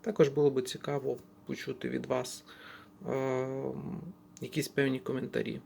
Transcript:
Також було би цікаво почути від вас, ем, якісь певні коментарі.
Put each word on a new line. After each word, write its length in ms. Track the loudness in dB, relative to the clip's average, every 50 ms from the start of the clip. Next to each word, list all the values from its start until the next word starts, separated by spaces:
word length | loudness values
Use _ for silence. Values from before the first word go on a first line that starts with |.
Також 280 | -2 -4 6 6 6 6
було 220 | 8 6 6 6
би 120 | 6 4
цікаво 540 | 0 0 -6 -6 -4 -2 -2 0 0 -2 -4 -4 -6 -18 -20 -20 -8
почути 420 | -8 -8 -6 -4 -8 -6 -4 -4 -2
від 180 | -2 -2 0
вас, 380 | 0 0 0 0 -2 -8 -10 -14 -18 -20 -18 -18 -18 -18 -18 -20 -20 -18 -10 -4 -2
ем, 920 | 0 0 0 2 0 0 0 -2 -2 -4 -4 -4 -4 -4 -6 -6 -6 -6 -8 -10 -14 -14 -20 -20 -12 -10
якісь 280 | -10 -4 -2 -2 -2 0
певні 320 | 2 2 4 4 2 0
коментарі. 600 | 0 -2 -2 -2 -2 0 0 0 0 0 -4 -6 -8